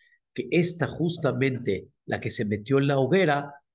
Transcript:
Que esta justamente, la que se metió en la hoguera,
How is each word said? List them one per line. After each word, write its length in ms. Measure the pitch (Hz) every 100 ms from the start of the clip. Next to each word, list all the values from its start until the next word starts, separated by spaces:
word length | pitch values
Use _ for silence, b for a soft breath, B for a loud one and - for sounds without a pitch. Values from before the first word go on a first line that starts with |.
| b b _
Que 140 | - -
esta 340 | 160 170 - 127
justamente, 1000 | - 170 - 131 123 135 123 - 95 - _ -
la 140 | 107
que 100 | 117
se 140 | -
metió 340 | 107 104 104 139
en 80 | 139
la 120 | 139
hoguera, 560 | 127 185 170 143 147 - _